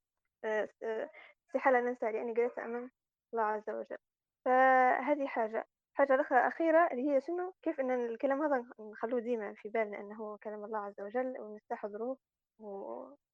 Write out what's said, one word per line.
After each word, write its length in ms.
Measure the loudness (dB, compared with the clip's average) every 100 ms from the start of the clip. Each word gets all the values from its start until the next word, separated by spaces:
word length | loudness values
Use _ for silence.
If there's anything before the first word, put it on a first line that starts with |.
| _ _ _ _ -2
آه، 240 | -2 -2 _
آه، 260 | -6 -4 -6 -12 -20 _ _
استحالة 320 | 2 4 4
ننساها 300 | 2 -2 -4
لأني 220 | -4 -2
قريتها 320 | 0 0 -2 -8
أمام 260 | -8 -10 _ _ _ _
الله 100 | -2
عز 260 | 0 -2 -6
وجل. 280 | -8 -8 -12 _ _ _ _ 4
فهذه 840 | 6 8 6 6 4 2 0 0
حاجة. 400 | -2 -2 -4 -8 _ _
حاجة 280 | 0 4 4
أخرى 180 | 4 4 4
أخيرة 400 | 2 4 6 4
اللي 180 | 2 2
هي 100 | 2
شنو؟ 320 | 0 -4 -6 -4
كيف 180 | -4 -2
إن 120 | 0
الكلام 500 | 0 -2 -2 0 0
هذا 220 | 2 0 -2 -14
نخلوه 400 | -16 -8 -2 -2
ديما 340 | -2 -4 -4
في 160 | -8 -4
بالنا 300 | -2 -2 -4
إنه 160 | -10 -10
هو 220 | -10 -10
كلام 260 | -10 -10 -8
الله 120 | -8
عز 220 | -8 -10
وجل 380 | -6 -4 -4 -6
ونستحضره 760 | -12 -14 _ -10 -8 -6 -6 -8 _ _ _ _
و-، 540 | -14 -12 -10 -10 -14 -20 _